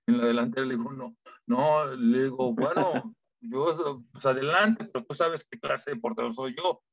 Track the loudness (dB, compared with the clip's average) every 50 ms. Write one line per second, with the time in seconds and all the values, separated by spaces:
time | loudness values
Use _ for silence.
0 | 0 2 2 4 4 2 2 2 0 0 -2 -2 -2 -2 -2 -4 -4 -6 -8 -10
1 | -12 -14 -14 _ _ -20 -20 -10 _ -2 0 2 4 4 4 2 2 0 -2 2
2 | 4 4 4 4 4 2 0 0 0 0 0 0 0 2 2 2 2 2 0 -2
3 | -4 -6 -14 _ _ _ _ _ -12 -6 -2 0 0 0 0 0 -2 -4 -4 -8
4 | -12 _ -10 -2 0 0 0 2 0 0 2 2 4 2 2 0 -2 -8 -8 -8
5 | -6 -6 -2 0 0 0 -2 -4 -10 -12 -14 -8 -4 -4 -4 -4 -4 -8 -8 -6
6 | -6 -6 -4 -4 -4 -4 -4 -6 -8 -8 -6 -2 -2 -2 -2 -4 _ _